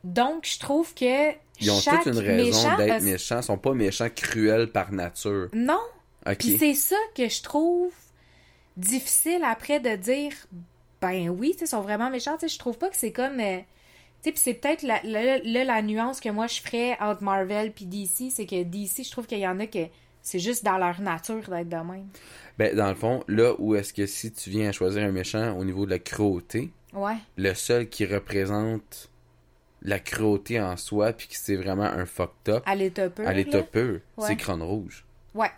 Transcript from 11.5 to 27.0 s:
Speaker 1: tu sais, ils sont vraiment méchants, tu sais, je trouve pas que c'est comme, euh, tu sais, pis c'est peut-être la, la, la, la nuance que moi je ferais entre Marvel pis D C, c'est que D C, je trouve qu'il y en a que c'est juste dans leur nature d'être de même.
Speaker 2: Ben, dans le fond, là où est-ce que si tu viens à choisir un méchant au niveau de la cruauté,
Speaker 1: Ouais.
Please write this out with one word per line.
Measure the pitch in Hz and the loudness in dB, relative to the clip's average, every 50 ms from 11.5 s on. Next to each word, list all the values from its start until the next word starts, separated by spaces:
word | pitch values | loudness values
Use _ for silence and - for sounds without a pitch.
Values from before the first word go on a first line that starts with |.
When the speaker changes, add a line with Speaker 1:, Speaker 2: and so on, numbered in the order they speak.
| 370 | 0
Speaker 1:
tu | - | 0
sais, | 339 | -2
ils | 311 | -2
sont | - 220 196 | -2 -2 -2
vraiment | 196 214 208 233 254 | -2 -2 0 0 -2
méchants, | 262 247 240 285 302 311 | -2 -2 -4 -4 -4 -2
tu | - 320 | -4 -4
sais, | - | -6
je | - | -4
trouve | - 247 226 - | -6 -6 -4 -2
pas | 330 381 | -4 -2
que | 381 | -2
c'est | - - 220 214 | -2 -4 -2 -2
comme, | - 247 269 277 254 | -2 -2 -2 -2 -2
euh, | 220 202 190 180 | -2 -2 -2 -4
tu | 190 _ _ _ _ - - - - _ _ _ - | -6 _ _ _ _ -20 -20 -20 -20 _ _ _ -4
sais, | 311 311 | -4 -2
pis | - | 0
c'est | - 254 240 | 0 0 0
peut-être | 240 - 277 311 320 - | 0 0 0 0 0 0
la, | 262 220 196 - | 0 0 0 0
la, | 220 220 214 226 254 269 262 | -2 -2 2 2 4 2 2
la, | - 226 226 247 262 | 0 0 0 0 2
la | 262 240 220 214 | 2 2 2 2
nuance | 214 214 220 226 247 269 - | 0 0 0 0 -2 -2 -4
que | - 226 | -4 -4
moi | 208 208 220 | -2 -2 -2
je | 233 - - | -2 -4 -6
ferais | - - - 233 240 247 247 - | -8 -4 -2 -2 0 0 0 0
entre | 208 208 214 - 202 | 0 -2 -2 -2 0
Marvel | 202 196 196 190 185 208 208 214 220 214 | 0 2 2 2 0 0 -2 -2 -2 -4
pis | - 202 | -8 -12
D | 180 180 202 202 | -8 -8 -6 -4
C, | 185 - - 247 262 | -4 -4 -4 -4 -4
c'est | 254 - 214 | -4 -6 -6
que | 170 202 180 180 | -2 -2 -2 -2
D | 175 170 202 208 | -2 -4 -6 -4
C, | 190 - - 254 | -4 -6 -6 -8
je | - | -8
trouve | - - 233 | -8 -10 -8
qu'il | - 240 208 | -6 -4 -2
y | 196 | 0
en | 185 185 185 | -2 0 -2
a | 214 | -4
que | 220 - 202 165 165 - - - _ _ _ _ | -4 -4 -4 -4 -4 -6 -20 -20 _ _ _ _
c'est | - - 185 | -6 -4 -2
juste | 170 214 247 240 - | -2 -2 -2 0 2
dans | 208 185 190 | 2 2 4
leur | 185 175 175 175 | 2 0 0 -2
nature | 202 196 165 165 - - 226 220 214 - | -4 -4 -4 -4 -4 -6 -6 -6 -6 -6
d'être | 185 170 170 170 | -6 -6 -6 -4
de | 170 | -6
même. | 165 165 170 185 190 190 196 - - - - - - - - - - | -6 -6 -8 -10 -12 -14 -16 -18 -20 -20 -20 -20 -20 -20 -20 -2 0
Speaker 2:
Ben, | 110 107 - | 2 2 4
dans | 104 104 98 | 2 2 2
le | 95 | 0
fond, | - - 113 127 127 - - | 0 0 0 0 0 -2 0
là | 101 107 117 123 - - | 4 6 6 6 4 2
où | - 107 107 | 2 2 2
est-ce | 104 98 - - | 2 2 -2 -4
que | - 101 | -4 -4
si | 98 - - - 110 110 | -4 -4 -8 -10 -10 -10
tu | - - 95 | -12 -10 -4
viens | 92 107 107 101 | -2 0 0 0
à | 98 | 0
choisir | - 92 92 98 104 107 | 0 0 0 2 2 0
un | 101 95 | 0 0
méchant | 92 90 - - 107 110 117 101 90 | 0 -2 -2 -2 -2 0 0 -2 -2
au | 95 | -2
niveau | 95 90 95 101 | -2 0 0 0
de | 98 | 0
la | 92 90 | 0 -4
cruauté, | - - - - 104 101 95 90 - - - 110 135 170 - _ _ _ - | -4 -6 -2 2 2 2 2 0 -4 -4 -4 -4 -4 -4 -10 _ _ _ -6
Speaker 1:
Ouais. | 196 | -4